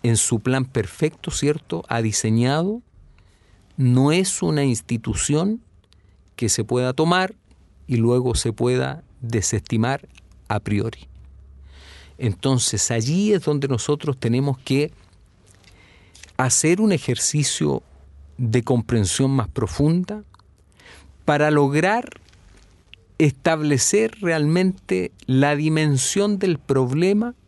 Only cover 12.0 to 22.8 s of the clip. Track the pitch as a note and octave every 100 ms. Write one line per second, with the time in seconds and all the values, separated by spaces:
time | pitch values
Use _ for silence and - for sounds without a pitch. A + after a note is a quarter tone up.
12 | - - B2 G2 C3+ B2+ - G#2+ - A#2
13 | A2+ F3 G#3 G3 D3+ D3 C3+ B2 - D3
14 | D3+ C3 A#2+ B2 C#3+ C3 - C3 D3+ -
15 | - - - _ - - - - - -
16 | - - - - B2+ - D#3 F3+ A3 E3+
17 | - A#2+ - D3+ C#3 - D3+ C3+ _ -
18 | - - - - A#2+ B2 A#2 B2 - A#2
19 | G2 - C3+ C3+ G#2+ - A2+ - D3 F3
20 | F3+ G#3+ - - _ _ _ _ - -
21 | - - - D3 D3+ D3+ C#3 D3 F3+ A3+
22 | B3 - - - - - - _